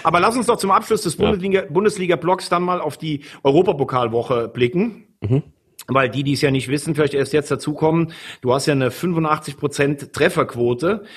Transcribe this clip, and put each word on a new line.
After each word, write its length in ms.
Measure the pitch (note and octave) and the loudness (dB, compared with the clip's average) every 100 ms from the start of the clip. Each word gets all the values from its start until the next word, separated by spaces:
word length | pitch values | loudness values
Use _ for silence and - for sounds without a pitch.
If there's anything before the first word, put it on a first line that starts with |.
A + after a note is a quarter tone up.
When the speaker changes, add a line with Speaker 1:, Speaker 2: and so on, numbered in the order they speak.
Speaker 1:
aber 180 | - E3+ | 0 2
lass 160 | G3 A#3+ | 2 2
uns 120 | A3+ | 0
doch 100 | G#3+ | 0
zum 140 | G3 | 2
Abschluss 320 | G3 A3 A3 | 2 2 -2
des 120 | F3 - | -2 0
Speaker 2:
Ja. 120 | G#3 | 0
Speaker 1:
Bundesliga-, 380 | G#3 G3 F#3+ D#3 | 0 0 0 0
Bundesliga-Blocks 800 | D#3 G#3 G3+ F3+ E3+ E3 F#3 - | 0 2 0 0 0 0 -2 0
dann 140 | F3 | 0
mal 180 | F3+ F3+ | 0 -2
auf 160 | D3+ - | -4 -6
die 240 | D#3+ C#3+ - - | -6 -6 -8 -2
Europapokalwoche 1040 | C#3 C#3+ F#3+ D3+ B2+ C3 A#2 A#2 A2+ A#2+ A2+ | 2 4 4 2 0 0 0 0 0 -2 -2
blicken. 560 | - B2 E3+ A#3 - - _ | 0 0 2 -2 -4 -18 _
Speaker 2:
Mhm. 220 | G#2+ C3+ - _ _ - - | -2 0 -2 _ _ -16 -2
Speaker 1:
Weil 200 | C3 C3 | 0 2
die, 140 | B2+ | 0
die 100 | C#3+ | -2
es 80 | C#3 | 0
ja 100 | D3 | 2
nicht 160 | C3+ B2 | 0 -2
wissen, 280 | D3 D#3+ D3 | -4 -2 0
vielleicht 180 | D3 | 0
erst 180 | C#3 C3 | 0 0
jetzt 180 | D3+ C#3+ | 0 0
dazukommen, 640 | C3+ - D3 D#3 E3 E3 - - - | -4 -4 -2 2 2 0 -4 -18 -6
du 120 | B2+ | 0
hast 120 | C3 D#3 | 2 2
ja 80 | |
eine 180 | C#3 B2+ | 2 0
fünfundachtzig 640 | - F3 E3 D#3 D#3 - C#3+ | 0 -2 0 0 -2 -4 -6
Prozent 560 | D3 - C#3+ D3 - | -4 0 0 0 -6
Trefferquote. 920 | - E3 E3 C3 A#2 A#2+ B2 E3 G#3+ - | 0 0 2 -2 0 0 0 0 -2 -6